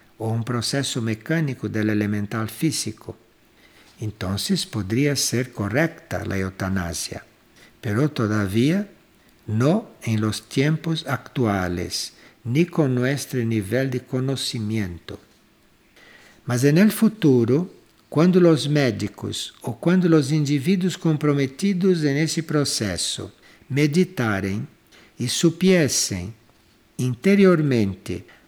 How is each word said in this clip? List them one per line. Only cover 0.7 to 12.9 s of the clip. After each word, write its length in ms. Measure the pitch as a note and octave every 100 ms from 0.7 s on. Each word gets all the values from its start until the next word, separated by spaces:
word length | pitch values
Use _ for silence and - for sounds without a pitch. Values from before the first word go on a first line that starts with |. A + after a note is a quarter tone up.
| C#3 C#3 C3
mecánico 680 | A2+ G#2+ - D#3+ D3 B2 G#2
del 200 | G#2+ G#2+
elemental 600 | G#2+ G#2 G#2 G2+ A#2+ A2
físico, 680 | - D#3+ - - - - - _ _ _ _ _ _ _ -
entonces 640 | G#2+ - F#2 G2 - F#3 -
podría 500 | A2 F#2+ A2+ D3 C#3
ser 380 | - A#2 B2+
correcta 720 | - G2+ B2 E3 - - F2+ G2
la 120 | F#2+
eutanasia, 840 | F#2+ F#2+ F#2+ F#2+ E2+ E2 - - - _ _ _ - _
pero 320 | A#2 G#2 D3
todavía 800 | - G#2+ G#2+ G2 G#2+ C3+ F#3+ G#3 - _ _ _ _ -
no 400 | G#2+ C3+ G#3 - -
en 180 | - A2
los 260 | G#2+ G#2 -
tiempos 580 | - D3 D#3 E3 D#3+ -
actuales, 1080 | C3 - - A2+ G2 F2+ F2+ E2+ - - - - _
ni 240 | A#2 C3 F3
con 260 | - C#3